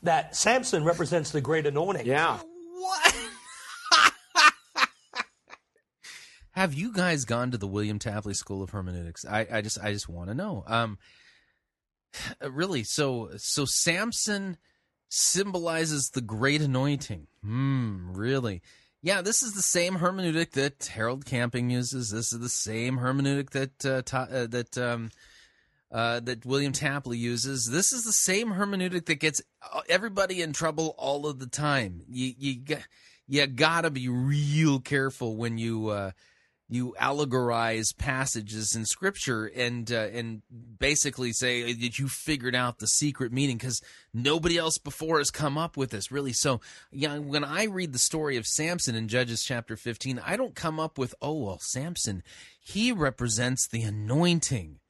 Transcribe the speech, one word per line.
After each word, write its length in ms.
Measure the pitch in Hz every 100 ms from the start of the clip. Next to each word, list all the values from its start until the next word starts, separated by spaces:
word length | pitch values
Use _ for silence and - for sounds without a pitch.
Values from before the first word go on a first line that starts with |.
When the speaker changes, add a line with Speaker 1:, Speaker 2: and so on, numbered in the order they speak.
Speaker 1:
that 320 | - 160 151 -
Samson 480 | 208 254 254 175
represents 480 | 151 170 156 170 151
the 80 | 151
great 260 | 135 160 147
anointing. 400 | 143 180 185 117
Speaker 2:
Yeah. 320 | 139 165 107 - 349 339 349
Speaker 3:
What? 380 | 370 381 330 - 1077 1077 - - - - -
<laughs> 960 | 330 - - - 349 302 - _ 320 262 _ _ 247 - _ _ - _ _ _ _ - - - - -
Have 220 | - 190
you 200 | 139 214
guys 320 | 202 180 156 120
gone 260 | 120 123
to 60 | 120
the 100 | 101
William 320 | 101 104 107
Tapley 340 | 117 104 104
School 300 | 98 - 98
of 60 | 95
Hermeneutics? 560 | 104 92 90 85 82 -
I, 200 | 107 110
I 100 | 113
just, 160 | 107 -
I 100 | 104
just 160 | 104 -
wanna 260 | 85 90
know. 300 | 123 208 131 -
Um, 300 | 113 113 101 _ - - _ _ _ _ _ _ _ _
<sighs> 280 | - - - 139
really, 340 | 131 190 156
so, 480 | 110 - 139 127 107 92
so 280 | - - 135
Samson 920 | - - 170 220 226 - 208 196 175 _ _ _ _ _
symbolizes 1000 | - - 175 202 185 170 160 165 147 131
the 100 | -
great 400 | 110 107 131 151
anointing. 680 | 147 127 139 139 - 95 76 _
Hmm, 720 | 101 120 135 135 117 95 87
really? 480 | 92 113 135 120 92 - - _ _
Yeah, 200 | 160 196
this 220 | 185 226
is 100 | 233
the 80 | 202
same 360 | 185 180 175 185
hermeneutic 540 | 175 190 180 160 165
that 340 | 135 139 - -
Harold 320 | 110 110 131 143
Camping 440 | 127 120 123 123
uses. 400 | 123 123 131 117
This 220 | 107 113
is 80 | 120
the 100 | 120
same 480 | - 104 110 120 131
hermeneutic 500 | 123 135 139 139 135
that, 340 | 139 135 _ 139
uh, 160 | 131
Ta-, 240 | 127 135 127
uh, 160 | 131 117
that, 300 | 123 120 -
um, 340 | 123 120 113 - - - - _ _ _ _
uh, 300 | 113 117 117
that 240 | 120 120 123
William 260 | 139 143
Tapley 460 | 135 151 139 131 120
uses. 520 | 120 120 127 135 117
This 220 | 143 196
is 140 | 262 226
the 80 |
same 340 | 214 - 190 233
hermeneutic 520 | 185 202 196 180 180 160
that 80 | 156
gets, 220 | 156 143 - _
uh, 200 | - 151 -
everybody 520 | 180 220 190 190 180
in 120 | 165
trouble 420 | 139 165 151 160 -
all 300 | 135 143 151
of 120 | 135
the 80 | 127
time. 540 | - 151 139 104 87 -
You, 240 | 127 131 127
you, 180 | 139 123
g-, 200 | 135 151 - _ - _ -
you 180 | 135 139
gotta 460 | 120 156 165 165
be 160 | 139 127
real 720 | 123 131 143 147 151 160 135
careful 560 | 127 139 135 - 120 110
when 220 | 117 113
you, 320 | 113 110 110
uh, 220 | 104 98 95 _ _ _ _ _
you 280 | 117 123 95
allegorize 960 | 131 143 147 127 120 117 113 113 110 -
passages 800 | 135 131 135 117 104 110 107 117
in 100 | 107
Scripture 600 | - 190 196 - 113 107
and, 460 | 123 120 120 113
uh, 160 | 117 107
and 300 | 117 117 110 _ 117 120 110
basically 520 | 135 147 147 131 127
say 400 | 113 127 123 120
that 260 | 120 120 113
you 80 | 139
figured 480 | - - 147 123 123
out 240 | 123 120
the 80 | 107
secret 440 | - 147 135 123
meaning, 280 | 123 139 117
'cause 240 | 127 113 - - _ 113
nobody 420 | 127 160 170 170
else 220 | 160 -
before 400 | 147 - 160 160
has 100 | 143
come 300 | - 151 143
up 180 | 165 -
with 140 | 131
this, 200 | 104 -
really. 220 | 139 139
So, 280 | 117 151 120 - - -
yeah, 280 | 135 147 147
when 240 | 147 147
I 220 | 139 160 220
read 280 | 185 175
the 60 | 123
story 360 | - 160 151 123
of 120 | 110
Samson 480 | - 156 175 - 113
in 120 | 110
Judges 360 | 120 123 113
chapter 340 | - 120 117 110
fifteen, 420 | 120 113 135 123 -
I 120 | 202
don't 180 | 254 -
come 240 | 170 156
up 180 | 156 -
with, 160 | 127 -
"Oh, 140 | 139 156 104
well, 140 | 92
Samson, 640 | - 127 156 175 - 95 - - - _
he 320 | - 202 240
represents 760 | 226 147 117 120 107 123 127 -
the 160 | 113
anointing." 960 | 113 107 107 139 175 170 - 123 80 71